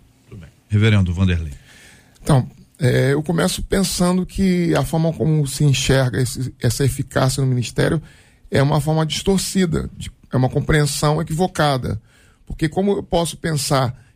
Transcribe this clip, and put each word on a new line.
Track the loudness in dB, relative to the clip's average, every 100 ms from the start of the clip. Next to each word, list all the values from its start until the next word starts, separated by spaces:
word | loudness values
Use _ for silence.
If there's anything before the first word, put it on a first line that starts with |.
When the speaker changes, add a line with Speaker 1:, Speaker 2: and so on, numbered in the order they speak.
| _ _ -20
Speaker 1:
Tudo | -20
bem. | -20 _ -2
Reverendo | 2 4 4 2
Vanderlei. | 2 0 0 -4 -10 -20 -20 -20 -20 _ -8
Speaker 2:
Então, | 0 2 0 -8 -20 -4
é, | 0 2 2
eu | 0
começo | -2 -2 -2 -2
pensando | -2 0 0 0 0 0 -2
que | 0 0 2 2 0
a | 0
forma | 0 0
como | 0 0 0 0
se | 0 2
enxerga | 2 2 2 2 0
esse, | -2 -4 -8 -2
essa | -2 0 0
eficácia | -2 -4 0 0 0
no | 0
ministério | 0 -2 -2 -2 -2 -6 -20 _ _ -4
é | 0
uma | 2 2
forma | 0 0 0
distorcida, | -2 0 0 0 0 0 0 -6 -10
de, | -14 -16 -6
é | -2
uma | 0
compreensão | 0 0 2 2 0 0 0
equivocada. | -2 -2 -2 0 0 0 -2 -8 _ _ _ _ -14
Porque | -4 -4
como | 0 0
eu | -2
posso | 0 -2 -2 -4
pensar | -4 -4 0 0 0 -4 -16